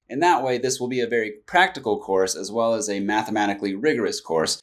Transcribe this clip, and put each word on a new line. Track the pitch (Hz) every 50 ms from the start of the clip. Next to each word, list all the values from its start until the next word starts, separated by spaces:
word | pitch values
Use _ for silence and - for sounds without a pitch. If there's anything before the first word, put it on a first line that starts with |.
| _
In | - 120 143
that | 175 180 165 127 131
way, | 127 127 117
this | 127 127 123 127
will | 127
be | 123 131 123
a | 117
very | 113 120 117 110 104 107 - _
practical | - - 175 185 175 - 135 123 110 101 104
course | - - - 95 - - -
as | - 98 98
well | 107 117 113 117 113
as | 107 101 104
a | 101 101
mathematically | 98 104 107 110 110 113 107 104 104 101 98 101 104 101 95
rigorous | 101 135 156 135 120 104 85 - -
course, | - - 82 80 78 - - -